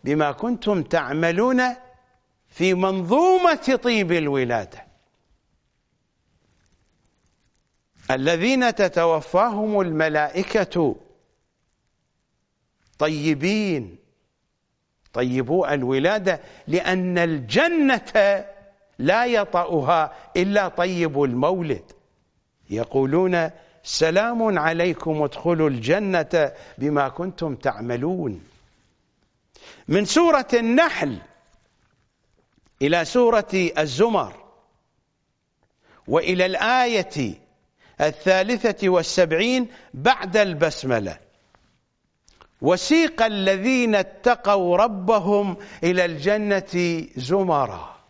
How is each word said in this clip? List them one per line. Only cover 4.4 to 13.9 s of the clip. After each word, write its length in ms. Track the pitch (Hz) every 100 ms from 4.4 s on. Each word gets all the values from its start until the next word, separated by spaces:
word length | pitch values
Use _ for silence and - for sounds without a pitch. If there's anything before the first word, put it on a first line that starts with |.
| 123 117 95 - - _ _ _ _ _ _ _ _ _ _ _ _ _ _ _ _ _ _ _ _ _ _ _ _ _ _ _ _ _ _ _ -
"الذين 640 | 131 139 170 208 262 247
تتوفاهم 1040 | 214 190 - 170 160 - 180 233 208 214 208
الملائكة 1160 | 180 156 160 151 151 160 190 220 180 180 151 - - _ _ _ _ _ _ _ _ _ _ _ _ _ _ _ _ _ _ _
طيبين"، 1000 | 151 156 156 147 165 214 208 156 101